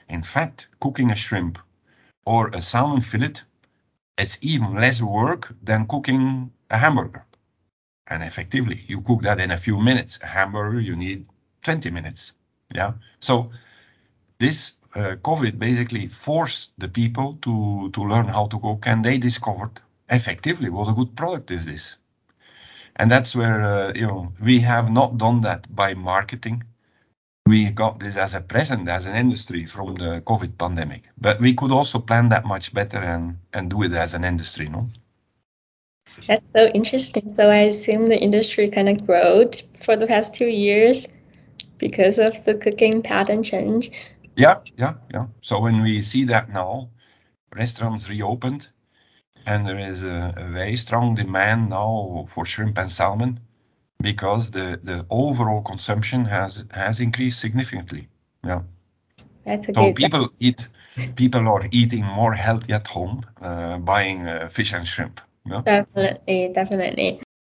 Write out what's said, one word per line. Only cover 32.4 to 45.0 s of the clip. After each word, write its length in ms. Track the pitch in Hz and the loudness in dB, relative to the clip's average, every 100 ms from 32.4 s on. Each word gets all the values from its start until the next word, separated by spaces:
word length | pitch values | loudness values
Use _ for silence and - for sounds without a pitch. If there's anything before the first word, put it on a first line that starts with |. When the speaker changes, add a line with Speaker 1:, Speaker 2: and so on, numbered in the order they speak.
| - | 2
Speaker 1:
much 280 | 95 - | -6 -4
better 260 | 101 101 104 | -4 -4 -4
and, 380 | 87 85 85 87 - | -4 -4 -6 -10 -10
and 160 | 98 90 | -8 -4
do 140 | 104 | -2
it 100 | 95 | 0
as 200 | 85 80 | 0 -2
an 120 | 85 90 | -2 -2
industry, 420 | 85 82 - 76 | -2 -4 -8 -8
no? 220 | 85 117 - _ _ _ _ _ _ _ _ _ _ _ - - | -8 -8 -10 _ _ _ _ _ _ _ _ _ _ _ -8 0
Speaker 2:
That's 180 | 214 - 220 | 0 4 6
so 120 | 220 | 6
interesting. 600 | 202 226 262 - 214 208 | 6 2 0 0 -2 -2
So 200 | - 208 | 6 8
I 200 | 208 208 | 8 6
assume 360 | 208 - 214 226 | 4 0 2 4
the 140 | 220 | 4
industry 500 | 202 208 220 - 202 | 4 4 2 2 2
kinda 240 | 208 196 | 4 4
growed 640 | 208 208 175 175 196 240 - - - | 2 4 6 8 8 6 0 -12 -4
for 140 | - 214 | 2 2
the 80 | 226 | 4
past 300 | 214 214 - | 2 2 0
two 120 | 240 | 0
years 600 | 214 202 208 226 262 - - - _ _ - - - | 2 4 6 6 6 -2 -16 -20 _ _ -20 -20 -6
because 400 | - - 190 220 | -2 2 4 4
of 260 | 220 220 - | 2 2 -2
the 80 | |
cooking 480 | 208 214 208 220 220 | 0 0 2 4 2
pattern 400 | 220 202 208 214 | 0 0 2 0
change? 460 | 220 190 202 226 254 - - - - - | -2 -2 0 -2 -4 -10 -20 -20 -4 6
Speaker 1:
Yeah, 240 | 147 185 - - | 6 6 0 -4
yeah, 160 | 135 160 | -4 -4